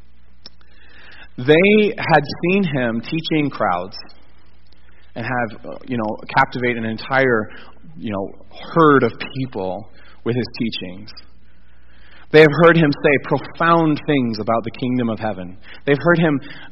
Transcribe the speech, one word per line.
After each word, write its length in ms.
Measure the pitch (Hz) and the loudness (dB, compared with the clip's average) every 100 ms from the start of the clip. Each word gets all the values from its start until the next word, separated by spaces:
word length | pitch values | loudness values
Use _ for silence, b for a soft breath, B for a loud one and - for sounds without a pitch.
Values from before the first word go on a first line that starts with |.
| - - - - - - B B B B B B B - | -16 -16 -16 -16 -16 -16 B B B B B B B -4
they 560 | 123 156 196 214 208 - | 4 6 8 6 4 0
had 260 | - 156 151 - | 2 2 2 -4
seen 200 | 170 196 | 0 2
him 360 | 180 135 123 113 | 2 0 0 -2
teaching 480 | - 160 160 156 143 | -4 -6 -2 0 0
crowds 480 | - 104 90 95 - - - - - - - - b b b b | 0 0 0 -4 -12 -16 -16 -16 -16 -16 -16 -16 b b b b
and 100 | 127 | -8
have, 400 | 113 123 117 - | -4 -2 -2 -6
uh, 140 | - - - | -12 -12 -6
you 100 | 123 | -4
know, 140 | 107 - - - | -4 -6 0 2
captivate 400 | 135 131 123 117 | 2 0 -2 -2
an 80 | |
entire, 640 | 113 110 - 135 135 113 104 B B B - - | -4 -6 0 2 4 2 0 B B B -16 -10
you 160 | 117 | -6
know, 320 | 98 98 - - - - | -6 -6 -10 -16 -14 -2
herd 300 | 165 156 139 | 6 6 6
of 80 | 117 - - 135 | 4 -2 -10 -8
people 500 | 131 110 92 92 - b b b | -6 -6 -6 -6 -10 b b b
with 120 | 117 120 | -2 -2
his 100 | 110 - | -4 -4
teachings. 520 | 117 - 92 92 104 - - - - b b b b b b b b | -4 -4 -10 -12 -14 -14 -16 -16 -16 b b b b b b b b
They 100 | 156 | 8
have 120 | 160 143 | 8 10
heard 120 | 165 165 | 8 8
him 140 | 151 | 4
say 220 | 139 156 135 | 4 2 2
profound 760 | - 147 - - 170 170 160 147 - | 2 -4 -4 0 4 4 4 2 2
things 320 | 143 120 107 | 0 0 -2
about 260 | 104 113 | 0 0
the 80 | 110 | -2
kingdom 360 | - 127 127 117 | -6 -2 0 0
of 100 | 104 | -2
heaven. 380 | 110 92 87 92 B B - | -4 -6 -10 -12 B B 2
They've 140 | 143 | 4
heard 180 | 170 170 | 6 6
him, 200 | 165 139 B B B | 4 2 B B B